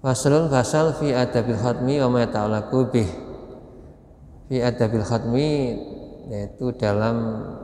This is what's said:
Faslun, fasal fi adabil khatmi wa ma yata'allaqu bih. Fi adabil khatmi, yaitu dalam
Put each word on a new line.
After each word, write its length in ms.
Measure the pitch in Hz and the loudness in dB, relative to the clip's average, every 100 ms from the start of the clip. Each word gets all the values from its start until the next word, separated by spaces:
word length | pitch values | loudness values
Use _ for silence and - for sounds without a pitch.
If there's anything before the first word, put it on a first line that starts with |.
Faslun, 480 | 135 123 143 147 160 | 0 2 4 4 4
fasal 480 | 135 120 160 160 139 | 2 2 2 2 0
fi 160 | 151 | 0
adabil 460 | 123 123 123 113 113 | 2 2 0 0 0
khatmi 420 | 120 120 127 143 127 | 0 0 0 2 2
wa 20 | |
ma 100 | 123 | 2
yata'allaqu 540 | 117 110 104 107 104 127 127 | 2 0 0 0 0 0 2
bih. 220 | 127 101 - - - - - - - - - - - - - - | 2 0 -4 -14 -16 -16 -18 -20 -20 -20 -20 -20 -20 -20 -20 -4
Fi 80 | 131 | 0
adabil 400 | 120 117 110 113 | 0 2 2 2
khatmi, 460 | 104 117 113 120 151 147 127 107 - - - - - | 0 -2 0 2 2 2 0 -4 -10 -14 -16 -16 -10
yaitu 400 | 101 101 - 127 123 | -8 -8 -4 -4 0
dalam 680 | 107 101 113 117 113 110 - - | 0 2 2 0 -2 -6 -8 -12